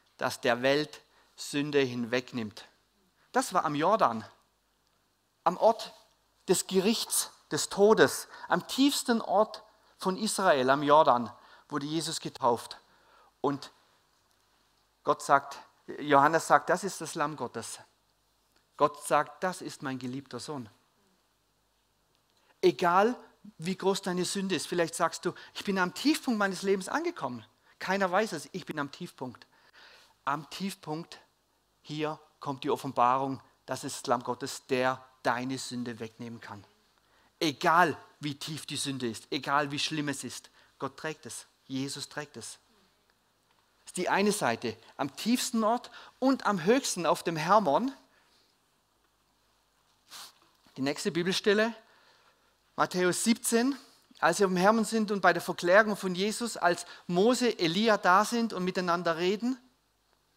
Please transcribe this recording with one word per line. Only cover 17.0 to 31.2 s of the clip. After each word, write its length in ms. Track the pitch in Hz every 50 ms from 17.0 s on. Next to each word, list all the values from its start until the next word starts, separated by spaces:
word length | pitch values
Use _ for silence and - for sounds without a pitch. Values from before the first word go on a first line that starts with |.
das 140 | 160 147 -
Lamm 200 | 170 151 147 156
Gottes.“ 440 | 139 131 113 - 117 107 - - - - _ _ _ _ _ _ _ _ _ _ _ _ _ _ _ _ _ _ -
Gott 260 | 147 147 147 - -
sagt: 400 | - 160 147 151 - - - -
„Das 200 | 185 175 - -
ist 180 | 156 - -
mein 160 | - 139 131 127
geliebter 420 | 127 127 123 135 135 - - 120
Sohn.“ 300 | - - 151 139 120 101 - _ _ _ _ _ _ _ _ _ _ _ _ _ _ _ _ _ _ _ _ _ _ _ _ _ _ _ _ _ _ _ _ _ _ _ _ _
Egal, 540 | - 180 165 - 185 175 175 190 202 233 247 233 - - _ _ - 208 - -
wie 180 | 160 175 190
groß 280 | - - 190 196 185 -
deine 220 | 190 180 180 175
Sünde 280 | 165 - 196 190 196 190
ist, 140 | 143 - -
vielleicht 260 | 180 175 170 160 -
sagst 320 | - 175 165 - - -
du: 80 | 185 147 - - - -
„Ich 80 | - -
bin 160 | - 196 190
am 160 | 185 175 -
Tiefpunkt 420 | - - 269 311 302 - - 233 208
meines 240 | 202 196 190 165
Lebens 280 | - 196 196 196 180 -
angekommen.“ 540 | - 285 339 349 - - 156 131 123 117 110 - _ _ _ _ _ -
Keiner 320 | - - 185 196 196 180
weiß 220 | 175 190 220 214 185
es, 160 | 156 - -
ich 160 | - 185 143 -
bin 100 | 160 151
am 140 | 143 143
Tiefpunkt. 560 | - - 175 170 - - 135 127 110 - - - _ _ _ _ _ - - - - - - _ _ _ _
Am 220 | - 139 160 147 -
Tiefpunkt, 640 | - - 185 196 180 - - 156 151 160 175 - - -